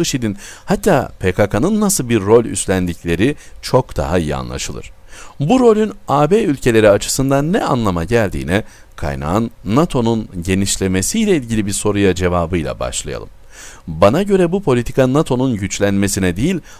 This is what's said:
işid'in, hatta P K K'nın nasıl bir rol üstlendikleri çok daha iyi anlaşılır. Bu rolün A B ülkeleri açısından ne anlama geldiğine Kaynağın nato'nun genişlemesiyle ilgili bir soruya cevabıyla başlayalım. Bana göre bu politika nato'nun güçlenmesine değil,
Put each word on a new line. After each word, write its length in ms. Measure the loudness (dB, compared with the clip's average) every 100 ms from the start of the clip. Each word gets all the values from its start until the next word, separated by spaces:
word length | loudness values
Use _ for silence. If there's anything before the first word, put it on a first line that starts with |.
işid'in, 360 | -4 -4 -4 -6 -12 -10 -4
hatta 460 | 0 2 2 0 -4
P 120 | -2
K 180 | 0 0
K'nın 320 | 2 0 0
nasıl 280 | 0 -2 0
bir 120 | 0
rol 240 | 6 4 4
üstlendikleri 880 | -4 -2 0 -2 -4 -2 0 0 -2 -12 -14
çok 360 | 0 0 0 -4
daha 200 | -2 0
iyi 160 | -2 -4
anlaşılır. 560 | -8 -8 -10 -10 -14 -20 -20 -20 -14 -4
Bu 200 | 2 4
rolün 340 | 4 4 0 -4 -2
A 240 | 0 2
B 120 | 2
ülkeleri 460 | 2 0 2 6 6
açısından 640 | 4 0 -2 0 0 0
ne 100 | -2
anlama 400 | 0 0 0 -2
geldiğine 600 | 0 0 0 -4 -2 -2 -4 -14 -20 -8
Kaynağın 560 | -6 -4 -2 -2 -2 -6 -2
nato'nun 640 | 0 2 0 0 0 -4 -6
genişlemesiyle 960 | -2 0 0 -2 -2 -2 -2 0 0 0
ilgili 300 | 0 -4 -2
bir 80 |
soruya 420 | -2 -2 2 2 2
cevabıyla 640 | 0 0 -2 -2 -4 -6
başlayalım. 500 | -6 -6 -8 -10 -12 -18 -20 -20 -20 -18 -8
Bana 360 | 2 4 4
göre 280 | 2 2 2
bu 120 | 0
politika 500 | 0 0 0 0 2
nato'nun 420 | 2 2 0 0 -2
güçlenmesine 800 | -4 0 0 2 0 0 -2 0
değil, 240 | -2 -2 -8